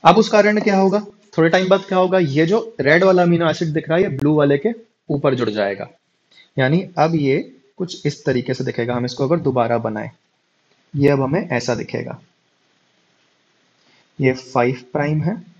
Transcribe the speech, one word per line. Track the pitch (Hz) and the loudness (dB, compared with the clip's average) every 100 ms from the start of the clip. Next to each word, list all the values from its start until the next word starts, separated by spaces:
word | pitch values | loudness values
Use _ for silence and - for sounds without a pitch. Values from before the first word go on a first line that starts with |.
अब | 165 196 | 6 4
उस | 220 | 4
कारण | 214 208 208 | 4 4 2
क्या | 208 190 | 0 2
होगा, | 190 202 208 - _ | 2 0 -4 -20 _
थोड़े | - 165 | 0 2
time | 185 185 | 2 2
बाद | 196 190 | 0 2
क्या | 185 | 0
होगा, | 185 185 | 2 2
ये | 170 135 160 | 0 2 2
जो | 214 - - | 0 -4 -4
red | 127 165 | 2 4
वाला | 190 185 | 4 4
amino | 175 170 170 | 4 2 0
acid | - 165 | -2 -4
दिख | 151 - | -4 -2
रहा | 165 | 0
है | |
ये | 196 | 0
blue | 135 143 | 0 0
वाले | 151 143 143 | 2 2 2
के | 214 233 - _ _ | 0 -6 -14 _ _
ऊपर | 143 143 | -2 -2
जुड़ | 127 113 | 0 -2
जाएगा, | 107 98 98 104 _ _ _ _ _ _ - | -2 -4 -4 -12 _ _ _ _ _ _ -2
यानी | 131 160 190 - | 0 0 -2 -2
अब | 156 165 | 0 0
ये | 143 143 - - _ _ | 0 0 -2 -16 _ _
कुछ | 175 - 147 | -10 -6 -6
इस | 143 | -6
तरीके | - 127 123 | -4 -4 -2
से | 127 | -6
दिखेगा। | 131 113 117 | -6 -6 -4
हम | 123 | -4
इसको | 123 - 135 | -6 -4 -2
अगर | 170 | -2
दोबारा | 139 127 117 120 | -2 -2 0 -2
बनाएं, | 113 107 107 _ _ _ _ _ _ _ _ | -2 -8 -10 _ _ _ _ _ _ _ _
ये | 147 143 | -2 0
अब | 143 | 0
हमें | 131 165 | -2 -4
ऐसा | 175 127 120 117 | -4 -6 -4 -6
दिखेगा, | - - 123 117 _ _ _ _ _ _ _ _ _ _ _ _ _ _ _ _ _ _ _ _ | -6 -10 -10 -14 _ _ _ _ _ _ _ _ _ _ _ _ _ _ _ _ _ _ _ _
ये | 135 | 0
five | 131 - 131 120 127 - | 0 -4 0 0 -2 -8
prime | 151 147 151 | -6 -2 -2
है | 156 226 - _ | -2 -6 -10 _